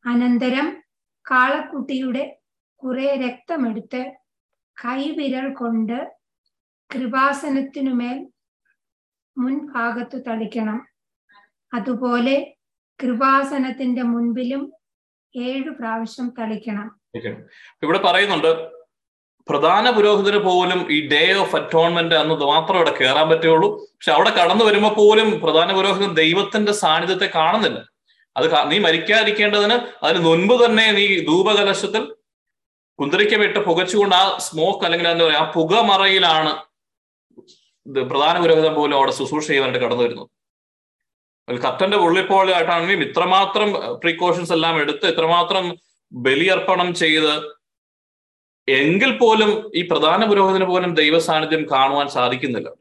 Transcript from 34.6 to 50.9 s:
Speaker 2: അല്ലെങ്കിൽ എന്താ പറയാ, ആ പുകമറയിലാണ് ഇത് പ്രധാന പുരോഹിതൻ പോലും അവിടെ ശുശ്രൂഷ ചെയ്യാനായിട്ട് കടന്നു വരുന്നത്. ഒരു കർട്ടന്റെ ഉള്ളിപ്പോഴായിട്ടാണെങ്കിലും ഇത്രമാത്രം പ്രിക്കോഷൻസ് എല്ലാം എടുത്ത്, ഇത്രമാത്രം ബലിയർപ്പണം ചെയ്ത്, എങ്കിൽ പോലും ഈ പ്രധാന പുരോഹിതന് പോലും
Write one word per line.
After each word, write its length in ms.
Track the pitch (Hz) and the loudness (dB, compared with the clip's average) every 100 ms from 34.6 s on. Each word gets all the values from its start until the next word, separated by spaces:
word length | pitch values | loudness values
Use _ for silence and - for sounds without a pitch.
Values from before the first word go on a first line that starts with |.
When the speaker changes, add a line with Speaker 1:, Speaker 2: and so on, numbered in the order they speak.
| 170 - | -2 0
Speaker 2:
അല്ലെങ്കിൽ 240 | 180 170 170 | -2 0 0
എന്താ 160 | 165 | 2
പറയാ, 140 | 165 151 | 2 2
ആ 120 | 156 | 0
പുകമറയിലാണ് 1120 | 170 160 214 214 190 196 190 175 156 156 147 - _ _ _ _ _ _ - _ _ _ _ - | -2 2 2 4 2 2 2 2 2 0 -4 -12 _ _ _ _ _ _ -20 _ _ _ _ -6
ഇത് 100 | 135 | -6
പ്രധാന 400 | 123 139 151 175 | -2 0 0 2
പുരോഹിതൻ 340 | 165 160 156 | 4 4 4
പോലും 220 | 151 147 135 | 0 0 2
അവിടെ 160 | 135 | 2
ശുശ്രൂഷ 340 | - 131 151 151 | 0 -4 -4 0
ചെയ്യാനായിട്ട് 380 | 139 131 123 | 0 0 -2
കടന്നു 180 | 120 120 | -2 0
വരുന്നത്. 260 | 120 - - _ _ _ _ _ _ _ _ _ _ _ - | -2 -4 -16 _ _ _ _ _ _ _ _ _ _ _ -10
ഒരു 80 | 123 | -4
കർട്ടന്റെ 400 | - 156 190 180 | -4 -2 0 2
ഉള്ളിപ്പോഴായിട്ടാണെങ്കിലും 1080 | 170 180 190 196 190 180 165 170 170 196 | 4 2 2 2 4 2 2 0 0 -2
ഇത്രമാത്രം 960 | 127 - 180 190 190 208 208 190 - - | -2 -2 2 2 2 0 -2 -2 -6 -4
പ്രിക്കോഷൻസ് 520 | 170 165 180 175 170 | -4 0 -2 -2 -2
എല്ലാം 280 | 165 165 160 | -2 0 0
എടുത്ത്, 260 | 147 151 185 | -2 -2 -2
ഇത്രമാത്രം 720 | 165 160 170 - 190 180 165 _ _ _ | 0 2 2 2 -2 -4 -10 _ _ _
ബലിയർപ്പണം 840 | 127 120 139 185 185 - 180 180 | -4 0 2 2 0 0 0 0
ചെയ്ത്, 440 | 165 160 156 151 151 151 - _ _ _ _ _ _ _ _ _ _ - | 0 0 2 0 -2 -8 -18 _ _ _ _ _ _ _ _ _ _ -2
എങ്കിൽ 500 | 135 147 190 262 233 | 0 2 2 0 2
പോലും 520 | 233 214 208 214 - | 2 4 2 0 -4
ഈ 80 | 165 | -6
പ്രധാന 420 | 170 156 151 185 | -2 0 2 2
പുരോഹിതന് 400 | 220 202 190 190 | 2 2 2 2
പോലും 300 | 185 180 180 | 0 0 0